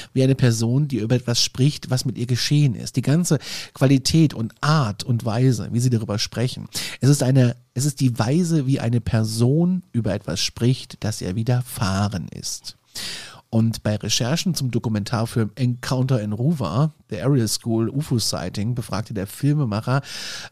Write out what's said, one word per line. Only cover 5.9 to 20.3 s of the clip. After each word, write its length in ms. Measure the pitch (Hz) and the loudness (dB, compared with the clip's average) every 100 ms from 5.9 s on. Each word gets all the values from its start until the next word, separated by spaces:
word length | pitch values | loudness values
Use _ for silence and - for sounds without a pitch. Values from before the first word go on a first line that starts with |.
darüber 300 | 117 104 104 | 0 0 -4
sprechen. 500 | - - 123 - - - - - | -4 -2 -4 -4 -10 -10 -10 0
Es 80 | 131 | 2
ist 120 | 143 | 4
eine, 360 | 127 135 123 120 _ | 4 4 4 2 _
es 100 | - | -4
ist 160 | 143 - | -4 0
die 180 | 135 117 | 0 2
Weise, 480 | 110 151 175 160 131 | 0 2 2 0 2
wie 140 | 135 | 0
eine 220 | 117 120 | 0 0
Person 800 | - 113 110 110 120 147 175 185 - | 0 0 0 2 2 4 2 0 -2
über 220 | 120 110 | -4 -2
etwas 260 | 98 - - | -4 -4 -4
spricht, 640 | - - 117 131 - - | -4 0 0 0 -4 -8
das 160 | 110 107 | -6 -6
ihr 140 | 90 92 | -6 -4
widerfahren 960 | 113 123 123 - 98 95 101 104 - | 0 0 -2 -4 -2 0 -2 -2 -8
ist. 480 | - - - - - _ - - - - - _ | -10 -10 -10 -12 -18 _ -12 -12 -12 -14 -20 _
Und 300 | 113 113 113 | 0 0 0
bei 140 | - 104 | -4 -4
Recherchen 580 | - - 120 165 - | -2 -2 0 0 -2
zum 160 | 165 131 | -2 -2
Dokumentarfilm 800 | 120 117 110 101 110 113 - 107 - | -2 -2 -2 -2 -2 -2 -2 -2 0
Encounter 680 | 123 123 - 131 123 131 | -2 -2 -4 -2 0 0
in 120 | 104 | -2
Ruwa, 600 | 104 127 170 92 98 151 - _ | -2 0 0 -2 0 0 -2 _
The 120 | 104 | -4
Area 240 | 113 143 110 | 0 2 2
School 420 | - - 113 113 | -2 -2 0 0
ufo 300 | 135 151 123 | -2 -2 -2
Sighting, 560 | - 87 90 - 104 120 | 0 -4 -6 -4 -4 -4
befragte 400 | 113 98 110 107 | -4 -4 -4 -6
der 100 | 98 | -6
Filmemacher, 760 | - 139 147 135 101 110 135 - - - | -2 0 2 0 -2 0 -2 -2 -12 -12